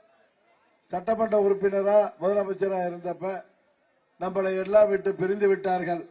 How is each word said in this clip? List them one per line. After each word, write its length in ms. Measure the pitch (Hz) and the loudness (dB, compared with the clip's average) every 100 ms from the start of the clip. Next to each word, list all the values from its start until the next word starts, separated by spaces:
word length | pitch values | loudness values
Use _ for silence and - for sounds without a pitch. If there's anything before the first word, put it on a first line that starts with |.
| _ _ _ _ _ _ _ _ _ | _ _ _ _ _ _ _ _ _
சட்டமன்ற 440 | 180 180 220 220 208 | -8 -2 -2 2 2
உறுப்பினரா 540 | 202 196 196 196 196 208 202 - | 4 2 0 0 4 4 2 -2
முதலமைச்சரா 600 | 175 208 196 190 196 190 180 | -2 0 -2 -2 -2 -2 -4
இருந்தப்ப 440 | 175 175 160 185 185 - _ _ _ _ _ _ _ | -6 -8 -8 -8 -8 -12 _ _ _ _ _ _ _
நம்மளை 320 | - 196 190 190 | -6 -2 -2 -2
எல்லாம் 260 | 190 208 214 | 2 4 4
விட்டு 180 | 196 196 170 | 2 -2 -2
பிரிந்து 260 | 185 208 202 | -2 0 2
விட்டார்கள். 500 | 185 190 180 170 170 147 | 0 0 -2 -2 -6 -8